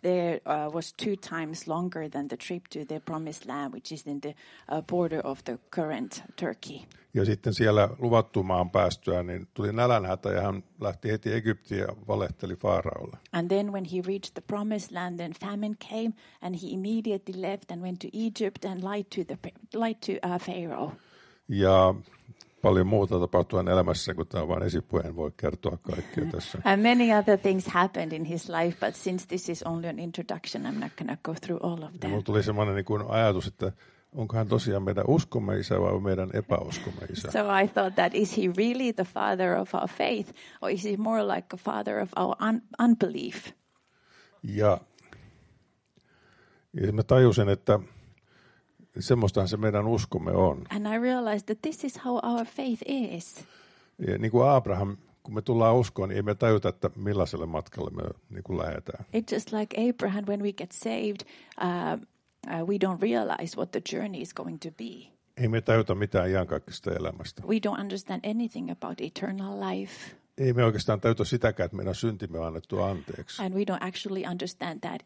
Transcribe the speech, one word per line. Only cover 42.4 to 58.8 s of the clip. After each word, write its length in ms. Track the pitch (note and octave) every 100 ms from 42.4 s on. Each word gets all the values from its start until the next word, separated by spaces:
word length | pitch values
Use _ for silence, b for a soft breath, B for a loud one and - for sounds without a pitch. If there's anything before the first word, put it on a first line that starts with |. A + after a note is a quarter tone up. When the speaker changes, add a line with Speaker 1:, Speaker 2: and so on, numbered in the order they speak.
| G#3+
Speaker 1:
un-, 120 | A3+ - -
unbelief? 520 | A#3+ A3+ F#3 C#3+ - - - - _ _ _ b b b b b
Speaker 2:
Ja, 340 | A2+ G#2 G#2+ F2+ - _ b b b b b b b _ _ _ b b b b b b b
ja 200 | - G2
mä 100 | G#2
tajusin, 460 | G#2+ C3 B2+ G#2+ G2+
että 300 | G2 - G#2 F#2 b b b b b b b b _ - -
semmoistahan 480 | - B2 G#2 G#2 F#2+
se 100 | G#2
meidän 300 | A2 G#2 G#2+
uskomme 440 | A2+ A2 - E2
on. 340 | F2+ F#2 C2+ -
Speaker 1:
And 160 | G3+ G#3
I 140 | A3
realized 460 | B3 B3+ A#3 G#3 G#3
that 160 | G#3+
this 220 | D#4 D#4
is 160 | C#4 - B3+
how 140 | B3
our 220 | - A#3+ A#3
faith 360 | - C4+ A3+ -
is. 580 | C#4 G#3+ F3 - - - b b b b - -
Speaker 2:
Ja 100 | G2
niin 140 | A2
kuin 180 | A#2+ C3
Abraham, 480 | C#3 - F#2+ G2 G2+ _ _
kun 100 | -
me 80 | G#2+
tullaan 340 | G#2 A#2 A2+ A#2+
uskoon, 340 | A#2 - F#2+
niin 60 | G#2
ei 60 |
me 120 | G#2 G2+
tajuta, 340 | A#2 G#2+ F#2+
että 200 | - F#2+ -
millaiselle 500 | G2+ G2 E2 D#2 E2
matkalle 440 | D#2+ D2+ - D2+
me 140 | E2 E2 - -
niin 140 | F#2+
kuin 140 | F#2 F2+
lähdetään. 460 | E2 D#2